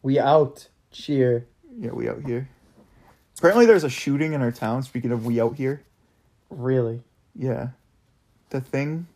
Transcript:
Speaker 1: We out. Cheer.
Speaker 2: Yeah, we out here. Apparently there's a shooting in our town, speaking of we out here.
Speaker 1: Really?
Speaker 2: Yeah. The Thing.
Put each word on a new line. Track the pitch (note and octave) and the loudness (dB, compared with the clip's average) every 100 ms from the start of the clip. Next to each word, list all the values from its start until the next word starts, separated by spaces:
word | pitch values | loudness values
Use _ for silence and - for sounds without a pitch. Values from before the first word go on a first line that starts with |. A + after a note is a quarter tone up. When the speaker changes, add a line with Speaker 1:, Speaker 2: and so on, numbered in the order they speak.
Speaker 1:
We | C3+ C#3 | 0 0
out. | C#3 D#3 C#3 - - _ _ | 4 4 2 -4 -20 _ _
Cheer. | - - C#3+ B2 A#2+ A#2+ _ D#4+ A#3+ | -16 -4 2 2 0 -4 _ -20 -12
Speaker 2:
Yeah, | A#2 | -10
we | - A#1 | -6 -6
out | - | -6
here. | C#3 A#2+ C3+ _ _ _ _ _ _ _ _ - | -8 -8 -8 _ _ _ _ _ _ _ _ 2
Apparently | E3 A3 A#3 | 4 6 8
there's | G3+ | 6
a | D3 | 4
shooting | - - C#3 D#3 | -4 -2 0 0
in | D3+ | 0
our | A#2+ | -2
town, | A#2+ A2 A#2+ | -2 -4 -4
speaking | C3 B2+ A#2+ | -6 -6 -4
of | A#2+ A#2 | -4 -2
we | A#2 | 0
out | A#2 C#3 | 0 -2
here. | C3 C#3+ _ _ _ _ _ _ _ | -6 -6 _ _ _ _ _ _ _
Speaker 1:
Really? | E3+ B2 C3 A#2 A#2 - _ _ | -6 0 0 0 -6 -14 _ _
Speaker 2:
Yeah. | - C3 B2+ C3+ - _ _ _ _ _ _ _ | -8 -6 -4 -8 -12 _ _ _ _ _ _ _
The | C3+ | -10
Thing. | B2+ C3+ C#3+ D#3+ E3+ | -6 -6 -4 -6 -10